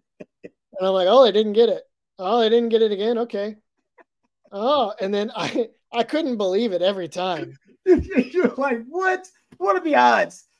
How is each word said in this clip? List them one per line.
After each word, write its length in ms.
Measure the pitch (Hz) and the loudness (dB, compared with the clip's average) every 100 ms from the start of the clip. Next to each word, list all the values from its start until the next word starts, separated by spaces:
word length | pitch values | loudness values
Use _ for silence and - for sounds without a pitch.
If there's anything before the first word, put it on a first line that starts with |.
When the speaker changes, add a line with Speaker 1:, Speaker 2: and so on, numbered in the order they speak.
| _ _ - _ | _ _ -20 _
Speaker 1:
And 440 | - _ _ 196 185 | -20 _ _ -4 0
I'm 60 | |
like, 140 | 190 180 | 2 4
"Oh, 140 | 247 | 6
they 80 | 247 | 6
didn't 220 | 196 220 | 4 2
get 160 | 208 233 | 2 2
it. 140 | 175 - _ _ - | 0 -8 _ _ -10
Oh, 200 | 185 240 | -2 0
they 100 | 220 | 2
didn't 200 | 233 233 | 2 2
get 120 | 220 | 2
it 80 | 220 | 0
again. 260 | 196 214 233 | 0 -2 -2
Okay. 380 | 233 202 208 214 _ _ _ _ _ _ _ _ _ | -4 -6 -8 -10 _ _ _ _ _ _ _ _ _
Oh," 420 | 202 233 294 208 214 | -6 0 0 0 -4
and 100 | 196 | -4
then 180 | 202 214 220 | -4 -4 -6
I, 340 | 247 - 220 _ _ | -4 -4 -6 _ _
I 120 | 233 | -6
couldn't 340 | 226 302 294 226 | -2 -2 -2 -2
believe 340 | 190 190 240 | -2 0 0
it 100 | 175 | 0
every 240 | 185 196 170 | -2 -2 -8
time. 480 | 180 185 160 165 - _ | -6 -6 -6 -8 -14 _
Speaker 2:
<laughs> 160 | _ 370 | _ 2
You're 640 | 330 - 330 - 349 294 - | 2 2 -4 -2 0 0 0
like, 280 | 277 233 240 | -4 -4 -8
"What? 400 | 339 381 370 - _ _ _ | -4 -2 -4 -8 _ _ _
What 180 | 381 381 | -2 -2
are 80 | |
the 120 | 330 254 | 0 4
odds? 500 | 247 220 165 - _ | 4 4 0 -6 _